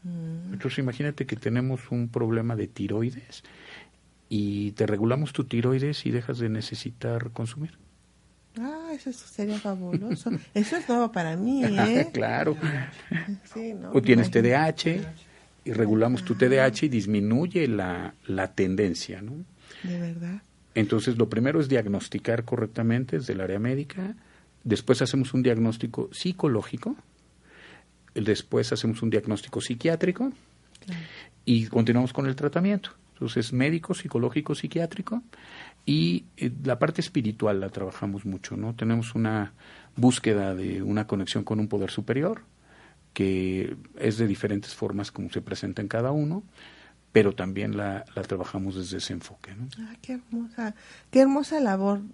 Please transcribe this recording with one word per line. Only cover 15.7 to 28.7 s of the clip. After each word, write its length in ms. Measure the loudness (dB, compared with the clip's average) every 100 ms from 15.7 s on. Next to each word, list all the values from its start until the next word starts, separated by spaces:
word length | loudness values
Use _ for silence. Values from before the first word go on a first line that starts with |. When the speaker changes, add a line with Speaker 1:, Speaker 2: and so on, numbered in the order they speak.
Speaker 2:
regulamos 500 | 0 4 6 4 2
tu 100 | 0
Speaker 1:
Ah. 40 | 4
Speaker 2:
T 100 | 6
D 120 | 6
A 40 | 4
H 200 | 4 0
y 40 |
disminuye 800 | 2 2 2 4 2 2 0 0
la, 460 | 0 -2 -4 -6 -10 -6
la 260 | -2 -2
tendencia, 680 | 0 2 4 2 0 -6 -10
¿no? 120 | -10 -12 -14 -20 -20 -12
Speaker 1:
¿De 160 | -8 -6
verdad? 420 | -6 -6 -8 -10 -12 _ _ 0
Speaker 2:
Entonces, 420 | 2 2 2 2
lo 120 | 2
primero 300 | 4 2 2
es 80 | 4
diagnosticar 760 | 2 2 -2 -2 -6 0 -2 0
correctamente 720 | -2 -2 0 2 2 0 -4
desde 160 | -2
el 80 | -4
área 180 | -2 -2
médica. 560 | 0 -2 -4 -8 -8 -8 -16 -20 _ _
Después 380 | 0 0 4 4
hacemos 320 | 4 2 2
un 80 | 2
diagnóstico 680 | 4 4 2 2 -4 -4 -6
psicológico. 800 | -4 -4 0 2 2 -2 -6 -6 -8 -12 _ _ _ _ -20 -20 -20 _ _ _
Después 580 | -2 2 2 2 0 0